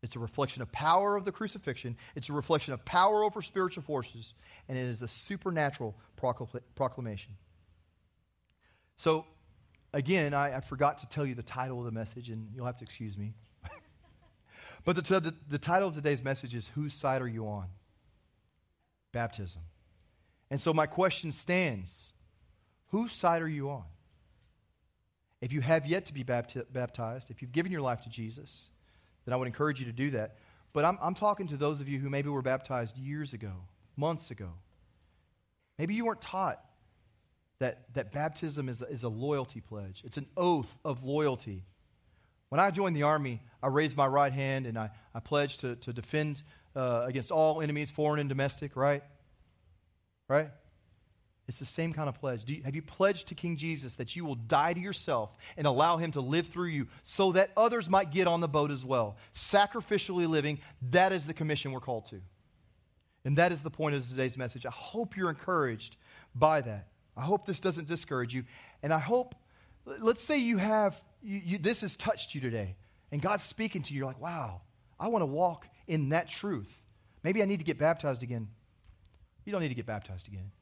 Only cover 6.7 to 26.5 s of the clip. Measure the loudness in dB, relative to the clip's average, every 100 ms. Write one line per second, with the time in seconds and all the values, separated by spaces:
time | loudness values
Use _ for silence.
6.7 | -4 -4 -2 -8 -8 -10 -18 _ _ _
7.7 | _ _ _ _ _ _ _ _ _ _
8.7 | _ _ _ 2 2 0 -20 _ -20 _
9.7 | _ _ -2 2 4 4 2 0 -2 -6
10.7 | 2 2 2 -6 -2 -2 -4 -8 -6 -4
11.7 | -4 -4 -4 -6 -10 -10 -10 -10 -6 -6
12.7 | -6 -12 -10 -8 -6 -8 -8 -18 _ -16
13.7 | -16 _ _ -20 _ -20 _ _ -20 -20
14.7 | -6 0 0 4 2 2 -6 -6 -4 2
15.7 | 4 4 0 0 0 0 -4 -4 -8 -8
16.7 | -6 -6 -2 0 0 -2 -4 -4 -6 -8
17.7 | -12 _ _ _ _ _ _ _ _ _
18.7 | _ _ _ _ -4 -4 -4 -10 -10 -16
19.7 | _ _ _ _ _ _ _ _ -2 2
20.7 | 4 2 4 2 2 -6 -8 0 2 2
21.7 | -2 -8 -14 -20 _ _ _ _ _ _
22.7 | _ _ -2 -2 0 2 2 0 -2 -4
23.7 | -6 -10 -18 _ _ _ _ _ _ _
24.7 | _ _ _ _ _ _ _ -4 -2 4
25.7 | 4 4 -2 -2 -8 -2 -2 -2